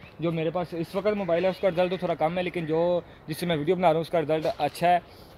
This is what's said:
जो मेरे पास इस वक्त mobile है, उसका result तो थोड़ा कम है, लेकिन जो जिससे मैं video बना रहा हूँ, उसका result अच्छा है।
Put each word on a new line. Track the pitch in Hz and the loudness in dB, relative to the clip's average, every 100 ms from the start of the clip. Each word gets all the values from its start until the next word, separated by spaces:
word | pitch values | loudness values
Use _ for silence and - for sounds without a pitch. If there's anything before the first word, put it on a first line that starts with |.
| - - | -18 -6
जो | 160 | -4
मेरे | 165 160 | -2 -2
पास | 170 175 | -2 -4
इस | 165 165 196 | -6 -6 -2
वक्त | 196 | -2
mobile | 208 185 170 | 0 0 2
है, | 185 | 2
उसका | 180 196 | 0 0
result | 170 180 | 2 0
तो | 180 | 0
थोड़ा | 175 | -2
कम | 170 156 | 0 0
है, | 180 | 0
लेकिन | 180 175 156 | -4 -4 -2
जो | 160 170 175 160 - - | 0 2 0 -2 -12 -10
जिससे | 156 175 | -6 -2
मैं | 160 | 0
video | 147 180 | 0 4
बना | 180 | 4
रहा | |
हूँ, | 160 | 4
उसका | 160 175 | 2 0
result | 147 156 156 | 0 0 -2
अच्छा | - 147 - 170 | -2 -4 0 2
है। | 180 - - - | 2 0 -18 -20